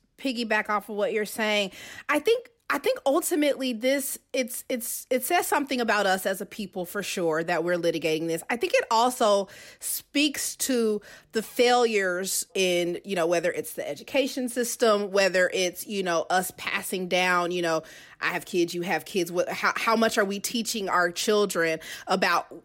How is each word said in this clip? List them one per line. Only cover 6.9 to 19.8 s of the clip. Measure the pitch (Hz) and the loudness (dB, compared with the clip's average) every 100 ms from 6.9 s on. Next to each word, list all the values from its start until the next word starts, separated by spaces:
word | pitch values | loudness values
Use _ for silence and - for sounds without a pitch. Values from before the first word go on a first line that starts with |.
| 202 | -6
sure | 180 - 170 156 | -6 -2 0 0
that | 170 165 | 0 -2
we're | 175 175 | 0 0
litigating | 170 165 160 156 165 | 0 0 0 -2 -2
this. | 165 - | -4 -4
I | 247 | -4
think | 359 | 0
it | 523 - | 0 2
also | 226 247 247 214 202 190 - - - | 2 2 4 4 4 0 -10 -20 -12
speaks | - - - 285 302 - - - | -8 -8 -4 0 0 0 -6 -4
to | - 247 220 208 - - _ | -2 2 2 0 -6 -20 _
the | 226 | -8
failures | - - 240 247 233 208 185 180 190 - - 196 | -4 2 4 6 4 2 0 -2 -2 -4 -4 0
in, | 185 175 175 170 | 2 2 0 -4
you | 202 | -4
know, | 185 165 | 0 2
whether | 170 170 | 2 0
it's | 147 151 | -2 -6
the | - - | -8 -8
education | 147 - 277 269 277 247 | -10 -4 -2 0 -2 -4
system, | 254 233 - 226 208 202 | -2 -2 2 4 4 2
whether | 196 190 185 180 | 2 4 4 2
it's, | 185 180 175 - | 2 -2 -4 -6
you | 202 | -4
know, | 185 165 - | 0 0 2
us | 185 180 - | 0 0 -6
passing | - 196 - 190 180 | -6 -6 -4 -6 0
down, | 180 185 180 175 | 2 4 2 2
you | 180 | 0
know, | 170 160 - - - - | 0 0 -4 -18 -20 -6
I | 160 | -4
have | 175 - | -4 -2
kids, | 180 170 | 0 0
you | 175 | 0
have | 175 160 | -2 -2
kids. | - 196 170 | -2 -2 -2
What, | 175 - | -2 -2
how, | - 196 | 0 0
how | - | 0